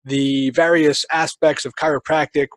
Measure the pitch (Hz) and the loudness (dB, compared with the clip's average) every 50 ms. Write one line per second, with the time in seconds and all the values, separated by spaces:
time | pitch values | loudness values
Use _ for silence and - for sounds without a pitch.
0 | - 131 139 139 139 139 139 135 135 131 120 - 160 170 170 165 156 147 139 - | -8 -4 -2 0 0 0 0 0 -2 0 0 2 2 4 4 4 4 4 2 0
1 | - - 160 160 160 147 - - - 156 143 - - 135 - - 160 160 151 131 | -2 -4 -2 -2 -2 -4 -4 0 0 0 0 0 -6 -10 -8 -4 -2 -2 -2 -2
2 | - - 160 156 147 - - 147 139 - - | -2 -2 0 0 -2 -2 -2 -2 -2 -2 -4